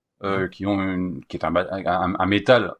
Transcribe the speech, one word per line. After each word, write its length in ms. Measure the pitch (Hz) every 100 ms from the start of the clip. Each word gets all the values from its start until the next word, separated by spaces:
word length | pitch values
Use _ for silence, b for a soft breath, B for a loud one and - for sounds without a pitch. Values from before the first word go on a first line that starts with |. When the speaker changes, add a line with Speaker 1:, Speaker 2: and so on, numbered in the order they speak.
| _ _
Speaker 1:
euh, 200 | 98 95
Speaker 2:
Mhm. 60 | 92
Speaker 1:
qui 160 | - 95
ont 140 | 98
une, 440 | 95 92 90 69
qui 120 | - 85
est 80 |
un, 80 | 80 87
un, 580 | 92 98 87 90 90 95
un 100 | 92
métal, 480 | 101 104 120 92 -